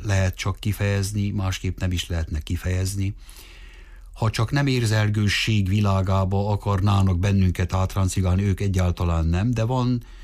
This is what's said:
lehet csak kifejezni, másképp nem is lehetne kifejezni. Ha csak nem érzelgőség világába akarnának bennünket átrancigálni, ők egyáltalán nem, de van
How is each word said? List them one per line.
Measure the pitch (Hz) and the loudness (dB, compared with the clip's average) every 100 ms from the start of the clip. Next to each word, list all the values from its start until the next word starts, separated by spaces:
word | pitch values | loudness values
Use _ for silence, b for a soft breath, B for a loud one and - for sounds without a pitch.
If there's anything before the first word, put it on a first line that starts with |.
lehet | 104 95 92 - | -2 0 0 -2
csak | 101 95 | -6 -4
kifejezni, | 107 - 101 98 98 104 101 | -4 -2 0 0 -2 -2 -2
másképp | 101 95 92 95 - | -2 -2 -2 -4 -2
nem | 92 | -2
is | 85 - | -2 -2
lehetne | 85 78 76 | -4 -4 -6
kifejezni. | - 87 92 92 95 98 98 - B B B B B B B B B | -4 -4 -2 -2 -2 -2 -4 -6 B B B B B B B B B
Ha | - 110 | -4 -2
csak | - 113 | 0 0
nem | 143 139 | 0 2
érzelgőség | 127 110 110 104 104 104 - - 107 92 | 2 2 2 2 2 2 0 2 2 2
világába | 104 101 95 95 95 92 98 101 | 2 2 2 2 2 2 0 0
akarnának | 101 101 98 104 98 95 87 | -2 0 2 2 4 4 2
bennünket | 101 98 92 87 87 | 2 4 2 2 -2
átrancigálni, | 92 92 95 92 - 92 92 | 0 0 0 0 2 2 2
ők | 101 90 | 2 0
egyáltalán | 101 92 90 85 87 82 80 | 0 2 2 2 0 2 2
nem, | 87 117 | 2 2
de | 113 | 0
van | 113 127 123 123 B B | 0 2 2 0 B B